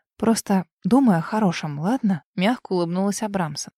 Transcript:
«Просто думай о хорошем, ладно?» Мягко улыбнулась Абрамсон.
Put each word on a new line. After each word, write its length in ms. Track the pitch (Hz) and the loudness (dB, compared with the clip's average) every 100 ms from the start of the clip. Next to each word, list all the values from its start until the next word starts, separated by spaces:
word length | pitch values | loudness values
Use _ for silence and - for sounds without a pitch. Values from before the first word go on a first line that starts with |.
| _ - | _ -4
«Просто 460 | - 226 - 190 - _ | 0 0 2 0 0 _
думай 340 | 185 247 262 170 | 2 4 6 4
о 40 | |
хорошем, 560 | 160 220 208 - 156 143 | 0 0 0 0 -6 -6
ладно?» 440 | 170 262 208 175 _ - | -2 0 0 -2 _ -2
Мягко 360 | 185 247 - | 0 -2 -2
улыбнулась 500 | 185 170 180 196 196 | -2 -2 -2 -2 -2
Абрамсон. 500 | 214 196 160 147 - | -4 -4 -4 -6 -14